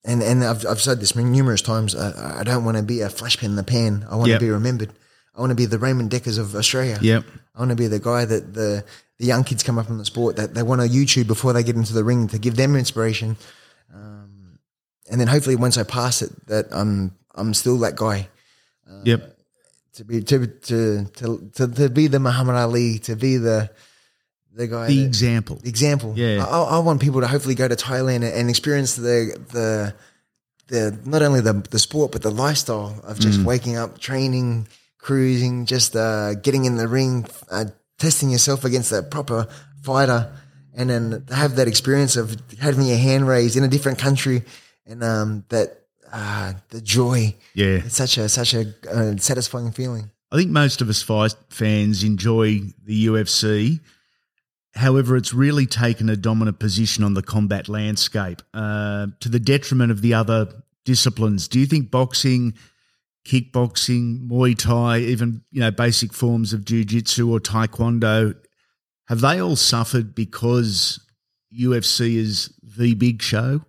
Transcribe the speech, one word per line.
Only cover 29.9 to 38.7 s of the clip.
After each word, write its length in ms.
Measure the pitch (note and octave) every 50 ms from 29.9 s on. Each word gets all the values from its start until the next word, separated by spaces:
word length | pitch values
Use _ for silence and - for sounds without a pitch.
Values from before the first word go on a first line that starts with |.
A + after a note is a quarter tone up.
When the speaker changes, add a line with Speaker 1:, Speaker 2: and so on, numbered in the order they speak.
| G2+ - - _ _ _ _ _ _ _ _ _ _ _ _
Speaker 1:
the, 320 | _ B2+ A#2 A2 G#2 G#2 G#2+ -
not 160 | C3+ D3+ D#3
only 180 | D3+ C#3+ C#3 B2+
the, 140 | A2 A2 G#2 G2+ G2 -
the 80 | - G#2+
sport, 320 | - - - D3+ D3 C3
but 100 | - -
the 100 | - G#2+
lifestyle 680 | G#2 A2+ C3 D3 D3+ - - - A2+ G#2+ G#2 G#2 G#2 G#2 -
of 120 | - G#2+
just 220 | G2+ G#2+ G#2+ G2+ G2
Speaker 2:
Mm. 60 | F#2+
Speaker 1:
waking 320 | A#2 B2 B2 A2 A#2+ A#2
up, 200 | A#2 A#2 G#2+ - -
training, 680 | - - C3+ C3 C3+ C3 B2+ B2+ B2+ A#2+ A#2 A#2 A2 - - _ _ _ _
cruising, 680 | _ - - C3+ C3+ C3 C3 B2+ A#2+ B2 B2 B2 B2 A#2+
just, 300 | A2+ C3 B2 - - -
uh, 400 | A2+ A2+ A2+ A2 G#2+ G#2 G#2 G#2
getting 300 | G2+ - C#3 C3 C3+ C3
in 100 | B2+ A#2+
the 120 | A2+ A#2
ring, 380 | A2+ B2 C3 C3 C3 B2+ B2 A2 - - - - -
uh, 160 | F2+ G2+ A2 G#2 - _ _ _ _
testing 320 | - - D#3+ D3+ - C#3+ C3+
yourself 360 | B2+ A#2 - C#3+ C#3 B2+ B2
against 260 | B2+